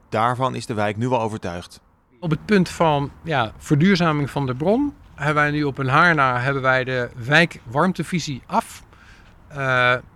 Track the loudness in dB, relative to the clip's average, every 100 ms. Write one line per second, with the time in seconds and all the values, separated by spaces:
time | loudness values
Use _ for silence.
0 | _ 0 0 0 -2 -4 -6 -2 -2 -2
1 | -2 -2 -2 -6 -8 -10 -12 -20 _ _
2 | _ _ -4 -4 2 2 2 0 2 2
3 | -2 -8 -4 -2 -2 -6 0 4 4 4
4 | 2 0 -2 -4 -4 -2 0 0 0 -6
5 | -16 -6 -2 0 0 0 -2 -2 0 4
6 | 4 4 2 0 -2 0 2 0 0 -2
7 | -4 -6 2 4 4 -2 -6 0 0 -2
8 | -4 -6 -6 -10 -4 -4 -4 -8 -20 -20
9 | -20 -20 -20 -20 -16 -6 0 2 4 2
10 | -4